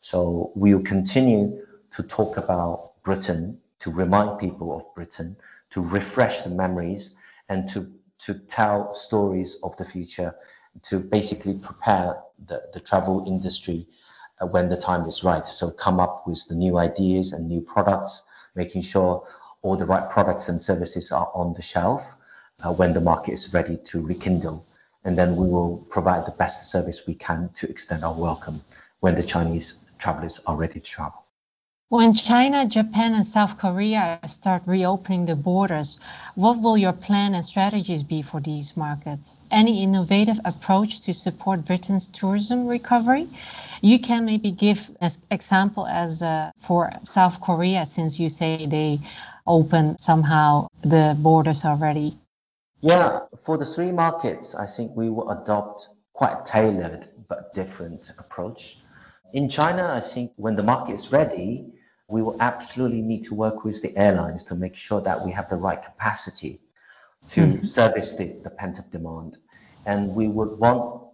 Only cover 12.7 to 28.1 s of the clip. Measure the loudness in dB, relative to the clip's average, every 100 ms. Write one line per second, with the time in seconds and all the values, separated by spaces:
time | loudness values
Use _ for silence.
12.7 | -16 0 0 2 -2 0 -4 -4 -6 -6
13.7 | -6 -8 _ _ -20 -20 _ -2 0 0
14.7 | -2 -2 -2 -2 -2 0 0 -4 -6 -6
15.7 | -4 0 2 0 -2 -8 -8 -6 -2 2
16.7 | 2 0 2 2 2 0 -4 -4 -6 -2
17.7 | 0 2 2 -2 -10 -14 -20 -16 -8 -6
18.7 | -6 -2 2 2 0 -6 -20 -20 -10 -4
19.7 | -2 2 0 2 2 2 0 -4 -6 -2
20.7 | -2 -2 -6 -4 -2 -2 -2 -4 -4 -4
21.7 | -2 0 0 -4 -20 _ -20 _ _ -6
22.7 | 2 4 4 2 2 0 -6 -2 -2 -2
23.7 | -6 -6 -6 -4 -4 0 0 0 -8 -14
24.7 | _ _ _ -2 2 4 4 2 2 0
25.7 | -4 -4 0 2 2 -2 -2 -4 -4 -4
26.7 | -2 -2 -6 -8 -8 -4 -4 -4 -8 -10
27.7 | -10 -6 -4 -4